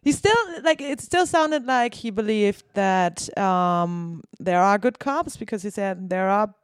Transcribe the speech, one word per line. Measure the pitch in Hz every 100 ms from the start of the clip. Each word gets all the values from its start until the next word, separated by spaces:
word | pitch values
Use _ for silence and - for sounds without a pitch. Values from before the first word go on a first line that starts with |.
| -
He |
still, | 285 403 453 415 330
like, | 311 320
it | 277 277
still | - 349 359
sounded | 339 311 302 247
like | 254 240 240
he | 233
believed | 202 214 220 202 202 _ -
that, | 196 190 180 - - -
um, | 196 185 180 175 175 175 170 165 - -
there | 180 180
are | 190 202
good | 240 220
cops, | - 285 330 -
because | 214 214
he | 196
said | 208 196 180 185
there | 185 190
are | 202 214 _